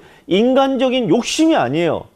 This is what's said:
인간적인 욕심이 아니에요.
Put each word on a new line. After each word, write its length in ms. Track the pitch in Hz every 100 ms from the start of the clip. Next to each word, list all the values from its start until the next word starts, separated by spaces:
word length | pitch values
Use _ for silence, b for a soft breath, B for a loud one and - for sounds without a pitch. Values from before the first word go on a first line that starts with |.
| B B -
인간적인 840 | 185 247 262 269 262 262 254 220
욕심이 460 | 240 - - 320 269
아니에요. 540 | 123 151 165 101 -